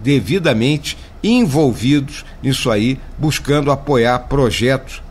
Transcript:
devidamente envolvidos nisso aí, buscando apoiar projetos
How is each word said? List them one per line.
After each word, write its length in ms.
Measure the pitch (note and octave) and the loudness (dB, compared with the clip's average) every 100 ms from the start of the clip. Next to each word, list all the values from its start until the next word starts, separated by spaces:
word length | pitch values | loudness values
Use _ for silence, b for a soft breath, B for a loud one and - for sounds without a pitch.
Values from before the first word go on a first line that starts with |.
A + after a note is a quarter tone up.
devidamente 920 | A2+ C#3+ G2+ F#3+ D#3 A2+ B2+ D3+ - - B - | 0 0 2 0 2 2 2 0 -4 -12 B -4
envolvidos 1040 | G3 B3 G#3 C#3 C#3+ G#2+ A#2+ D3 C#3 - B B | 2 2 4 4 2 2 2 2 0 -8 B B
nisso 300 | C3+ C3 B2+ | -4 -2 0
aí, 260 | G#2+ A#2 C3 B - | 2 0 -2 B -4
buscando 540 | D3+ - - D3 C#3+ | -2 -2 0 0 2
apoiar 480 | C3+ C#3+ C3 A#2 B2 | 0 0 2 2 0
projetos 840 | - C#3 B2 G2+ A#2+ C3 - - - | 0 0 0 2 0 0 -4 -16 -8